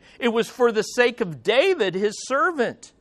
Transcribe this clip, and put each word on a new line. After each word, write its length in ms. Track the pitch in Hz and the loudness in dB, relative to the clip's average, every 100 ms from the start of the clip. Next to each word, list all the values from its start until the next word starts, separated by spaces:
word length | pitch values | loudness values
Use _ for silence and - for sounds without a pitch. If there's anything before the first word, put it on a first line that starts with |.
| - - | -10 -4
It 100 | 247 | 0
was 200 | 226 214 | 0 -2
for 220 | - 240 | 2 2
the 100 | 220 | 2
sake 400 | 202 - 240 247 | -2 2 0 0
of 220 | 202 147 | -6 -4
David, 500 | - 247 370 359 196 | 0 2 4 2 0
his 220 | 180 208 208 - | 0 -2 -4 -4
servant. 640 | 269 330 330 220 131 - _ | 0 0 0 -4 -4 -14 _